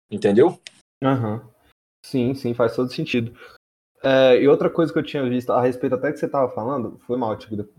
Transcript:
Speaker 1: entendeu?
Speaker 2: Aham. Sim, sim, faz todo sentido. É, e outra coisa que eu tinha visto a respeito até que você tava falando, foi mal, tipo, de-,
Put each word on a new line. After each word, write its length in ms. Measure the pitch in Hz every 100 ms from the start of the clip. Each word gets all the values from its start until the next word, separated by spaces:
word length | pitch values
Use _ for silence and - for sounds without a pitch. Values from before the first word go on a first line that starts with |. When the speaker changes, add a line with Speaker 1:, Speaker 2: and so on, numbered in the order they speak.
| _
Speaker 1:
entendeu? 480 | 104 104 101 160 - - - _ _
Speaker 2:
Aham. 380 | 131 135 113 110 - _ _ _ _ _ -
Sim, 300 | 135 120 135
sim, 180 | 120
faz 220 | 120 113 -
todo 180 | 127
sentido. 400 | - 156 123 117 - - - _ _ _ _
É, 400 | 131 135 131 123
e 60 | 135
outra 220 | 147 180
coisa 240 | 175 156
que 60 | 160
eu 40 |
tinha 240 | - 147 131
visto 240 | 123 120
a 100 | 123
respeito 340 | 123 127 135 123
até 160 | 139
que 60 | 147
você 100 | 160
tava 220 | 143 127
falando, 500 | - 113 139 110 - -
foi 120 | 123
mal, 180 | 117 104
tipo, 180 | - 107
de-, 120 | 101